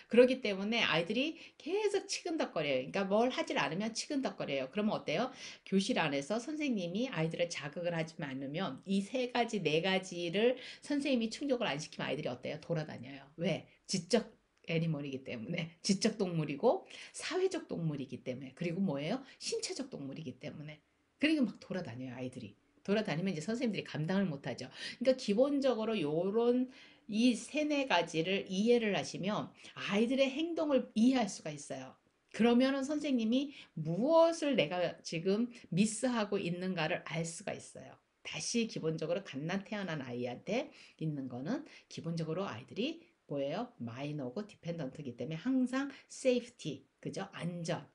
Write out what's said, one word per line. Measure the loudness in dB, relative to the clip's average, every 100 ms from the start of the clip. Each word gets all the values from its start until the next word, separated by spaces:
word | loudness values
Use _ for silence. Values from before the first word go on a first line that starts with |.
| 4
그렇기 | 8 8 8
때문에 | 0 -2 0 2
아이들이 | 4 4 2 0 0 -2 -14 -14
계속 | -4 0 2 0 -2
치근덕거려요. | -6 -4 -2 -2 0 0 0
그러니까 | 0 -2 2
뭘 | 4 4
하질 | 2 0 0
않으면 | 0 0 -2
치근덕거려요. | -4 -4 -2 -2 -2 -2 -2 -2
그러면 | 0 0
어때요? | 0 0 0 -2 -4 -14 -16 0
교실 | 2 4 2
안에서 | 2 0 0 -2
선생님이 | -2 -2 0 0 0 -2 -2
아이들을 | 0 -2 0 -2
자극을 | -2 -8 -4 -2 -2
하지 | -4 -6
않으면 | -6 -6 -4 -2 -4 -4 0
이 | 0
세 | 0 -2 0
가지, | 0 0 2
네 | 2 4
가지를 | 4 2 0 -4 -2 4 4 2 -4 -14
선생님이 | -2 0 2 2 2
충족을 | -2 0 0 0
안 | -2
시키면 | -4 -6 -2
아이들이 | -2 -2
어때요? | -4 -6 -8
돌아다녀요. | -4 -4 -4 -8 -12 -14 -16 -4
왜? | -2 -2 -6 -20 -4
지적 | -4 2 0 0 -8 _ _ -4
애니멀이기 | 0 0 0 -4 -6
때문에, | -6 -8 -6 -4 -6 -4
지적 | 0 2 2 0
동물이고 | 0 0 -2 2 2 2 -2 -16 -16
사회적 | -10 -4 0 0 0 -6
동물이기 | -4 -2 -2 -6 -8
때문에, | -8 -8 -10 -6
그리고 | -4 0
뭐예요? | 0 0 -2 -4 -6 -10
신체적 | -6 -4 -4 -6 -8
동물이기 | -8 -10 -8 -10 -10
때문에. | -12 -12 -12 -16 _ _ _ _
그리고 | 2 4 2
막 | -2
돌아다녀요, | -6 -6 -6 -8 -8
아이들이. | -8 -8 -8 -12 -16 _ _
돌아다니면 | -2 0 0 0 0
이제 | -2
선생님들이 | -2 -2 0 -2
감당을 | -4 -4 0 2 0
못하죠. | -2 -6 -6 -8 -10 -12 0
그러니까 | 2 2
기본적으로 | 2 4 4 4 2 2 0 0
요런 | 0 2 2 4 4 4 2 -6 -20 -20 -4
이 | 4 4 4
세네 | 0 -2 2 2 4
가지를 | 2 4 0 2 0 0
이해를 | 0 4 6 4 0
하시면 | -2 -4 -2 -2 -4 -10 -18
아이들의 | -10 0 2 4 4 4
행동을 | 2 -2 0 2 2 2 4
이해할 | 6 6 2
수가 | -2 -8
있어요. | -8 -8 -10 -10 -16 _ _ _
그러면은 | 2 6 8 6 2
선생님이 | 0 -2 0 2 2 2 0 -6 -12
무엇을 | -6 -2 0 4 8 6 4 2 4
내가 | 2 2 0 -2
지금 | -6 -2 2 2 0 -4 -2
미스하고 | 2 2 2 0 0 0 0
있는가를 | -2 -4 -2 0 0 0 -2
알 | -4 -4
수가 | -6 -8
있어요. | -8 -10 -16 -18 -20 _ _
다시 | -12 -8 -4 -2 -2
기본적으로 | -2 -4 -2 -2 -4
갓난 | -4 -6 -4 -4
태어난 | -4 -6 -4 -6
아이한테 | -6 -4 -4 -6 -4 -4 -4 -12 -20 -8
있는 | -6 -4 -6
거는 | -8 -6 -6 -8 -18 -16
기본적으로 | -10 -6 -6 -4 -4 -4
아이들이 | -8 -10 -4 -4 -6 -14 _ _
뭐예요? | -4 -4 -4 -6 -8
마이너고 | -10 -8 -6 -6 -6 -6 -10
디펜던트이기 | -10 -8 -6 -6 -8 -10 -8
때문에 | -6 -4
항상 | 0 2 2 0 -4 -8 -16
세이프티, | -2 2 2 0 -8 -8 -8 -12 _
그죠? | -10 -8 -10
안전, | -6 -6 -4 -4 -4 -6